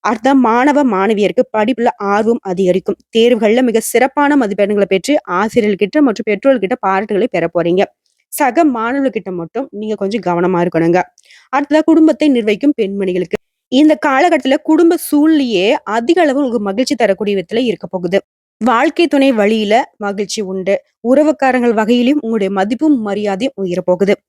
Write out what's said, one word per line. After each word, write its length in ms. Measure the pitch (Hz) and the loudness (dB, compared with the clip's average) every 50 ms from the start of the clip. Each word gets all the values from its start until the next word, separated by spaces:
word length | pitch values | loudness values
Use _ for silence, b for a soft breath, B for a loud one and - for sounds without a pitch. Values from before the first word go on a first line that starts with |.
| - | -2
அடுத்த 260 | 202 233 214 - 262 277 | -4 -4 0 0 2 2
மாணவ 440 | 269 247 226 226 240 254 294 269 294 294 | 4 4 4 2 2 2 2 2 2 2
மாணவியருக்கு 600 | 254 202 185 190 220 226 202 208 180 180 - 254 _ | 0 0 0 0 0 0 0 0 0 0 0 -2 _
படிப்புல 380 | - 214 214 214 262 - 233 233 - _ 208 | 0 -2 0 0 -2 0 -2 -2 -2 _ -2
ஆர்வம் 380 | 202 202 208 214 220 233 - | -2 0 0 2 0 -2 -2
அதிகரிக்கும். 560 | _ 190 180 175 196 180 180 190 - - - _ _ _ | _ -6 -2 0 0 0 0 0 -2 -4 -8 _ _ _
தேர்வுகள்ல 500 | - 226 226 240 247 214 226 208 220 247 | 0 2 2 2 2 2 2 2 2 2
மிக 180 | 262 240 214 220 | 2 2 0 -2
சிறப்பான 580 | - - - 233 247 269 _ 285 285 285 294 | -4 0 0 0 0 2 _ 0 0 2 2
மதிப்பெண்களை 500 | 285 247 202 202 208 202 196 208 202 196 | 2 0 0 0 -2 -2 0 0 0 0
பெற்று 260 | 196 196 190 - - 294 294 _ - | 0 0 -2 0 0 -2 -2 _ -2
ஆசிரியர்கிட்ட 720 | 180 180 202 240 - 247 208 208 202 170 208 196 - 302 | -2 -2 -2 0 0 0 0 0 0 -2 -2 -2 2 2
மற்றும் 260 | 294 262 202 - 220 | 2 2 0 -2 -4
பெற்றோர்கிட்ட 500 | 220 208 202 - 277 269 233 196 185 254 - | -4 -4 0 0 0 0 0 -2 -4 -4 -4
பாராட்டுகளை 460 | - 190 196 190 214 202 214 185 214 - | -2 -2 -2 -2 -2 -2 -2 -2 -2 -2
பெற 160 | - 175 165 | -2 -4 -4
போறீங்க. 360 | 170 _ 175 165 170 175 185 202 - _ _ _ _ _ _ _ _ - | -2 _ -2 -2 0 0 0 -2 -4 _ _ _ _ _ _ _ _ -4
சக 320 | - 302 262 226 330 339 | -2 -2 0 2 2 0
மாணவர்கிட்ட 680 | 294 247 226 220 233 262 277 269 262 - 220 175 190 | 0 0 -2 -4 -4 -2 -2 -2 -2 -4 -6 -8 -8
மட்டும் 380 | 185 175 165 165 _ 220 - - | -10 -10 -10 -8 _ -8 -8 -8
நீங்க 240 | - 202 214 214 214 | -10 -10 -6 -6 -6
கொஞ்சம் 300 | 202 202 196 208 233 185 | -4 -4 -4 -4 -4 -2
கவனமா 360 | 180 175 175 180 180 185 175 | -2 -2 0 0 0 0 0
இருக்கணுங்க. 400 | 175 175 - 160 165 165 170 180 - - _ b b b b b b b - | -2 0 0 0 0 2 2 0 0 -2 _ b b b b b b b -4
அடுத்ததா 280 | 277 294 - 294 311 311 | -4 -2 2 0 2 4
குடும்பத்தை 440 | - 320 330 320 320 302 311 302 302 | 4 4 4 4 4 2 2 0 2
நிர்வகிக்கும் 480 | 269 240 214 220 202 180 - 294 285 | 2 2 0 0 -2 0 0 -2 0
பெண்மணிகளுக்கு 640 | - 220 190 196 202 196 190 180 180 180 - - - _ _ _ _ _ _ 254 | 0 -4 -4 -2 -4 -4 -2 -2 -4 -4 -4 -8 -10 _ _ _ _ _ _ 2
இந்த 200 | 262 302 311 311 302 - | 4 4 4 4 2 0
காலகட்டத்துல 500 | 294 269 269 349 349 339 302 - 269 262 302 | 0 2 2 2 2 2 0 0 0 -2 0
குடும்ப 360 | _ - 320 302 349 339 349 | _ 0 2 4 4 4 2
சூழ்நிலையே 680 | 330 - - 302 294 294 320 320 294 277 240 220 175 185 214 294 - _ | 0 -2 -2 0 2 4 4 4 2 2 0 0 0 2 2 0 0 _
அதிக 340 | - 208 233 233 240 339 370 | -4 -4 -2 0 0 2 2
அளவு 180 | 339 294 254 285 | 2 2 2 0
உங்களுக்கு 280 | 294 247 226 233 208 | -2 -2 -2 -2 -4
மகிழ்ச்சி 280 | 196 190 214 262 - 285 | -4 -2 -2 -2 -2 0
தரக்கூடிய 380 | - 240 202 196 - 214 208 202 | 0 0 0 0 -2 -2 -4 -2
விதத்துல 260 | 196 175 _ 208 254 262 | -4 -4 _ -4 -2 -2
இருக்க 220 | 233 190 - - | -2 -4 -4 -8
போகுது. 320 | 175 - 185 175 170 185 196 _ _ _ _ _ _ _ _ | -10 -8 -6 -4 -2 -2 -2 _ _ _ _ _ _ _ _
வாழ்க்கை 440 | 214 254 226 226 269 330 - - 349 | 0 0 2 2 0 0 0 0 0
துணை 220 | 294 - 277 269 269 | 0 2 2 2 2
வழியில 420 | 254 214 202 202 220 220 214 202 208 247 311 _ _ | 2 2 0 0 0 0 0 2 2 0 0 _ _
மகிழ்ச்சி 440 | _ 208 202 196 196 208 190 - 226 | _ -8 -6 -6 -6 -8 -6 -6 -8
உண்டு. 340 | 208 185 190 190 185 185 196 - _ _ _ _ - | -6 -6 -8 -6 -2 -2 -2 -4 _ _ _ _ 0
உறவுக்காரங்கள் 720 | 233 262 277 302 311 285 - 277 262 254 254 240 240 226 | 2 2 4 4 2 0 0 0 0 0 0 0 0 0
வகையிலும் 480 | 214 220 202 247 247 240 254 294 294 | 0 0 0 0 0 2 0 0 -2
உங்களுடைய 300 | - 226 226 220 196 190 202 | -2 -4 -4 -2 -2 -2 -2
மதிப்பும் 440 | 190 190 208 247 226 311 311 294 240 | -2 -2 -2 -2 -2 0 0 0 0
மரியாதையும் 540 | 214 202 196 208 208 202 196 190 233 - - | 0 -4 -6 -4 -4 -4 -4 -4 -4 -6 -4
உயர 260 | - 196 180 175 185 | -6 -6 -4 -4 -4
போகுது. 340 | 175 - 180 175 196 190 208 _ _ | 0 -2 0 0 2 0 0 _ _